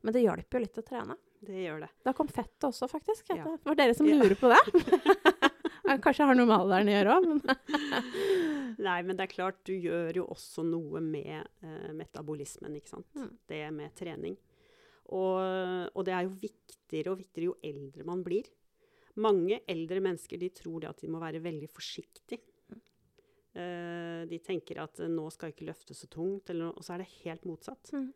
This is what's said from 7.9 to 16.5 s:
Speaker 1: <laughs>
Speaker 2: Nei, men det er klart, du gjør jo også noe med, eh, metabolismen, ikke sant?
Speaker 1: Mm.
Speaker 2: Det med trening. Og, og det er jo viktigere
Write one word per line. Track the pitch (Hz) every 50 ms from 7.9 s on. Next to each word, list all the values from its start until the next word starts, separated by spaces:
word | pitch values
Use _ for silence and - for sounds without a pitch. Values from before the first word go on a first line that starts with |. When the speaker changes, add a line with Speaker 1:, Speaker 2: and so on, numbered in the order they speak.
| 277 - 254 254 339 370 392 392 381 370 339 320 302 285 269 247 226
Speaker 1:
<laughs> | -
Speaker 2:
Nei, | 202 190 180 175 175
men | 185 190
det | 185 190
er | 185 -
klart, | - 185 190 185 _ _
du | - 190
gjør | 190 175 170 165 170 170 160 165
jo | 180 180
også | - - - - - - - 160
noe | 165 165 170 160 147 156 160
med, | 165 160 156 147 - - 156 156 165 - _ _ -
eh, | 160 156 156 - - 156
metabolismen, | 156 160 - _ 143 156 147 156 147 143 - - - - - 151
ikke | 147 _ -
sant? | - - 180 _ _
Speaker 1:
Mm. | 294 262 - - _ _
Speaker 2:
Det | _ 160 151 151 151 156
med | 151 147 151 _
trening. | - 185 170 156 - - 170 190 - _ _ _ _ _ _ _ _ _ _ _ _ _ - -
Og, | 185 185 185 185 185 190 190 185 185 185 185 185 180 175 - _
og | 190 185
det | 190 185
er | 180 180
jo | 190 190 190 -
viktigere | 208